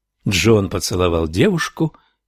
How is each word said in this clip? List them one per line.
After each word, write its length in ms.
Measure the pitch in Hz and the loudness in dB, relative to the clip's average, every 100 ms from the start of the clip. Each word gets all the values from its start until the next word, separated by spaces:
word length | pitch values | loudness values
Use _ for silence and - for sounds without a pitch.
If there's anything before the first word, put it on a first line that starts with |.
| _ _ - | _ _ -4
Джон 440 | 92 110 107 98 | 0 4 2 2
поцеловал 560 | 98 - 90 90 82 80 | -4 -4 0 0 0 -2
девушку 680 | 90 196 170 - - 160 _ _ _ | 0 0 0 -6 -6 -6 _ _ _